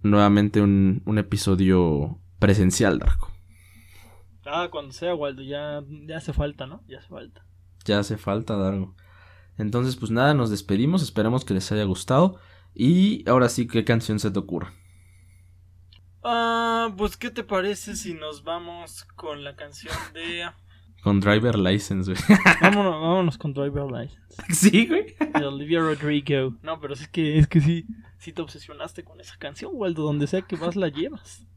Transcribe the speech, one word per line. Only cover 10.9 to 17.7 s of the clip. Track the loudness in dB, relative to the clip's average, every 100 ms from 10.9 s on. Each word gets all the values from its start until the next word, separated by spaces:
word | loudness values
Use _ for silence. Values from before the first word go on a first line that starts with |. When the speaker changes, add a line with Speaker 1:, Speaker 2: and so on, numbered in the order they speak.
| 0
Speaker 1:
esperemos | 0 0 0 0
que | 0
les | -4 -2
haya | -2
gustado. | -2 -2 0 4 4 0 -20 -20 -20
Y | -2 2 4 4 2 2
ahora | 4 4
sí, | 2 -2
¿qué | -2
canción | 2 0 2 -2
se | -2
te | -4
ocurre? | -4 -6 -8 -16 _ -20 -20 -20 -20 -20 -20 -20 -20 -20 -20 -20 -20 _
Speaker 2:
Ah, | -2 0 0 0 0 0 -2 -2
pues, | -4 -4
¿qué | -10
te | -8
parece | -4 -2 -2